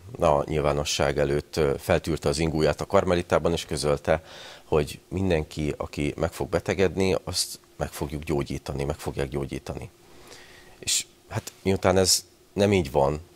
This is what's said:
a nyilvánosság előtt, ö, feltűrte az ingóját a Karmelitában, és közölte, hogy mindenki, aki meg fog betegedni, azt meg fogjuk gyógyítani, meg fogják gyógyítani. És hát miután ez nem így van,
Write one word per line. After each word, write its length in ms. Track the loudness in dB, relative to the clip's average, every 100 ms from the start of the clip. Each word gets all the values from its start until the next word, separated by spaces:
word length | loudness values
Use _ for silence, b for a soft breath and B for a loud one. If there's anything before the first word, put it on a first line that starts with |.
| -16 0
a 240 | 4 4
nyilvánosság 760 | 2 0 0 0 -2 0 0 2
előtt, 380 | 0 0 -2 0
ö, 180 | 0 0
feltűrte 500 | 0 0 0 -2 0
az 100 | 0
ingóját 420 | 0 2 0 0
a 60 | 2
Karmelitában, 680 | 2 4 0 2 2 2
és 120 | -2
közölte, 580 | -4 -2 0 0 2 0 B B B B
hogy 340 | 0 0 0 -6 -8
mindenki, 680 | -2 0 0 0 -4 -4 -4
aki 380 | -8 -4 -4 -2
meg 160 | -4
fog 160 | -4 -4
betegedni, 680 | -2 -2 0 2 2 0 0
azt 340 | -2 -6 -6 -8 _ -8
meg 120 | -6
fogjuk 340 | -4 -6 -6
gyógyítani, 640 | -2 -2 -2 -6 -6 -4
meg 120 | -4 -4
fogják 320 | -6 -6 -4
gyógyítani. 600 | -4 -6 -8 -8 -10 -12 _ B B B B B B B B
És 280 | -4 -4 -4 _ -10
hát 240 | -10 -10 -4
miután 340 | 0 2 4 4
ez 280 | 4 2 -2 _ _
nem 200 | 2 4
így 180 | 4 2
van, 300 | 2 2 2 -8